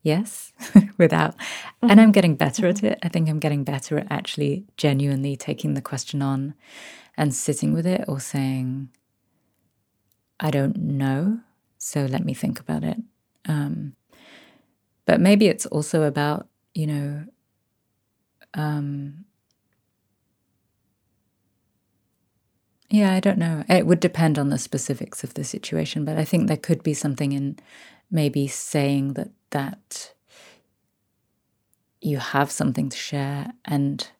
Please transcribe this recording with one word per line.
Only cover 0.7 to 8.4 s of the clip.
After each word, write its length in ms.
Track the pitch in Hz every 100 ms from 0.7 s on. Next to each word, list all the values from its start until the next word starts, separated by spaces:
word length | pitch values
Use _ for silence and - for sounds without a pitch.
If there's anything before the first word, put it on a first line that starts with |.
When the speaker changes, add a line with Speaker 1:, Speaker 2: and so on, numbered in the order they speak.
Speaker 1:
<laughs> 220 | 202 202 -
without, 380 | 165 160 160 - - - - _
and 180 | 240 202
I'm 80 | 220
Speaker 2:
Mm-hmm. 40 |
Speaker 1:
getting 240 | 202 175
better 320 | 139 147 - 185
at 80 | 202
Speaker 2:
Mm-hmm. 80 | 214
Speaker 1:
it. 120 | -
I 60 | 170
think 180 | 170 156
I'm 100 | 151
getting 240 | 147 143
better 340 | 139 139 - 147
at 80 | -
actually 540 | 147 - - 143 165 202 -
genuinely 580 | 151 135 143 135 139
taking 380 | 135 - 147 151
the 80 | 139
question 400 | - 131 - 143
on 320 | 139 135 139 - - - - - - -
and 160 | 147
sitting 400 | 131 - 143 151
with 140 | 160 170
it, 180 | 185 -
or 120 | 139
saying, 720 | - 143